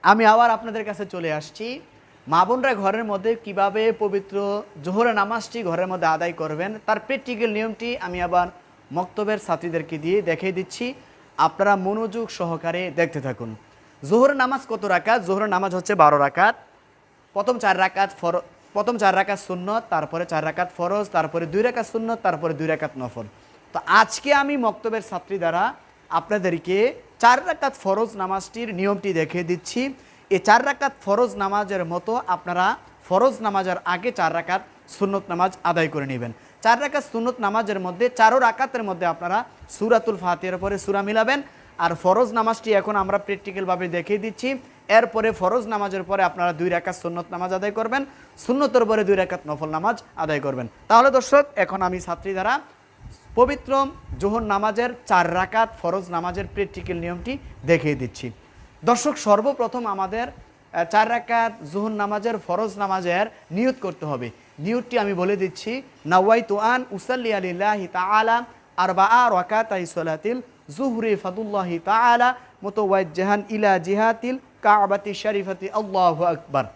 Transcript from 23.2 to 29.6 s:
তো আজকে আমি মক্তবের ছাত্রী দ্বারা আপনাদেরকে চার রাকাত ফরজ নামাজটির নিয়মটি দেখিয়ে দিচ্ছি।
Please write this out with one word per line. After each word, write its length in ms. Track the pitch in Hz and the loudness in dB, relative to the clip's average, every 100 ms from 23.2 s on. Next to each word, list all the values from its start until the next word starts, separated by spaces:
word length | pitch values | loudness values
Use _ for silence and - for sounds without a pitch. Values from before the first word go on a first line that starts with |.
| 107 - - - _ | -14 -16 -20 -20 _
তো 60 | 165 - | -10 4
আজকে 480 | 196 220 - 285 | 4 4 0 2
আমি 240 | 285 277 285 | 2 2 0
মক্তবের 440 | 233 - 226 220 - | -2 -2 -6 -6 -6
ছাত্রী 280 | 185 - 196 | -10 -8 -4
দ্বারা 360 | 170 170 220 - - _ _ | -2 0 -2 -4 -20 _ _
আপনাদেরকে 840 | 165 165 208 185 170 - 190 240 - - _ | -4 0 -2 0 -2 -2 2 2 0 -18 _
চার 280 | 233 254 359 | 6 6 2
রাকাত 260 | 320 277 | -2 -2
ফরজ 360 | - 196 196 226 214 | -2 -2 0 -2 -4
নামাজটির 600 | 185 196 - 226 233 180 | -4 -4 -6 -10 -8 -2
নিয়মটি 380 | 196 202 202 | 0 0 -2
দেখিয়ে 300 | 165 160 180 | -2 -2 -4
দিচ্ছি। 500 | 165 175 | -4 -6